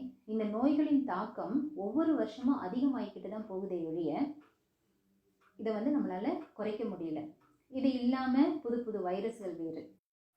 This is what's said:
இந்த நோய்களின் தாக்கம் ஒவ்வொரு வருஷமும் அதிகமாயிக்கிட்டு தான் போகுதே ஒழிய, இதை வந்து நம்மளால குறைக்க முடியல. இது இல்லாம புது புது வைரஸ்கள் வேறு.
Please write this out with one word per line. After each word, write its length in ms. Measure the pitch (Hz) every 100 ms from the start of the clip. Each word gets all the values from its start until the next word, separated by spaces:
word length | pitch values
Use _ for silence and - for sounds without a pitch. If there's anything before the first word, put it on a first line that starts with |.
| - - -
இந்த 180 | 220
நோய்களின் 600 | 208 220 277 302 302 277
தாக்கம் 640 | 220 185 220 - 170 269 302 185
ஒவ்வொரு 380 | 202 269 330
வருஷமும் 480 | 269 226 262 254 254
அதிகமாயிக்கிட்டு 640 | 180 247 277 240 202 190 190
தான் 180 | 214 214
போகுதே 320 | 190 196 180
ஒழிய, 280 | 160 170 156 170 294 - - _ _ _ _ _ _ _ _ _ _ -
இதை 140 | 220
வந்து 180 | 214 262
நம்மளால 360 | 294 190 185 247 370 -
குறைக்க 300 | - 214 214
முடியல. 360 | 220 175 165 156 151 - _ _ _
இது 200 | 262 269
இல்லாம 580 | 247 240 262 254 262 339 311
புது 160 | 233 240
புது 200 | 220 202
வைரஸ்கள் 560 | 180 196 226 226 185 165
வேறு. 260 | 165 160 - - _ _ _